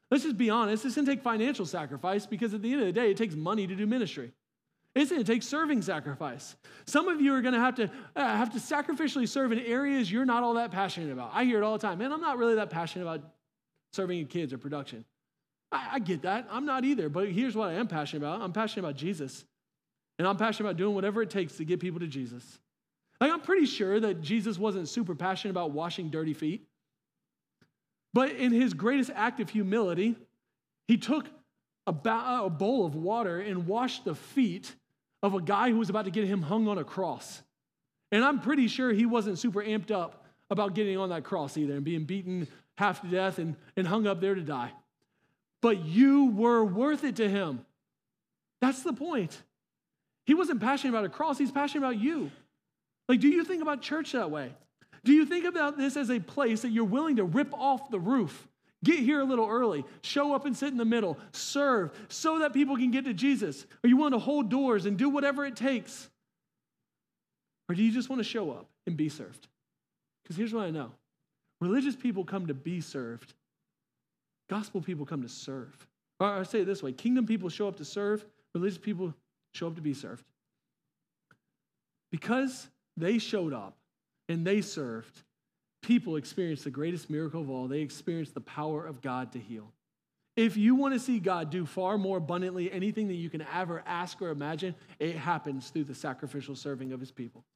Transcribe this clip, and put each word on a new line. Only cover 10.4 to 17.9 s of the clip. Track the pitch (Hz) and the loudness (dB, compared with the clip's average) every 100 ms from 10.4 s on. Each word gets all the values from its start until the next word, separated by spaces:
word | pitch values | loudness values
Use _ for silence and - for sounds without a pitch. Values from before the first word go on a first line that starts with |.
all | 240 233 | 2 0
that | 233 | -2
passionate | 175 196 - 156 | -2 -2 -2 -6
about. | 127 120 | -6 -4
I | 190 254 | 0 2
hear | 220 | 4
it | |
all | 214 | 2
the | 214 214 | 0 -2
time. | 170 | -2
"Man, | 254 | -4
I'm | 311 | -2
not | 330 254 | -2 0
really | 233 220 | 2 2
that | 208 | 0
passionate | 165 165 185 | -4 -4 -6
about | 175 160 151 _ _ _ _ _ _ | -6 -8 -10 _ _ _ _ _ _
serving | - 185 175 | -4 -2 -4
in | 147 | -4
kids | 175 151 | -4 -6
or | 127 | -6
production." | 139 147 135 117 113 _ _ _ _ _ _ | -8 -8 -8 -14 -18 _ _ _ _ _ _
I, | - 240 | -6 -4
I | 262 | -4
get | 180 170 | -2 -2
that. | 175 208 254 | -2 -2 -4
I'm | 214 294 | -6 -2
not | 262 254 | 0 2
either. | 277 156 | 2 0
But | 151 202 | -2 0
here's | 180 262 214 | 0 0 0
what | 208 | -2
I | |
am | 165 | -2
passionate | 226 | -2